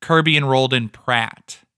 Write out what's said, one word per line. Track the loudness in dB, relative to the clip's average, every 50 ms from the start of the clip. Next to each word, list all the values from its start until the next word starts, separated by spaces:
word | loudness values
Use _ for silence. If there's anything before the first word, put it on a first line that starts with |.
Kirby | -4 0 0 2 2 2 2 0
enrolled | 2 2 2 0 2 0
in | 0 -2 -4 -4
Pratt. | -10 -10 _ -2 -2 -2 -2 -4 -8 -16 _ -20 -20 -20 _ _ _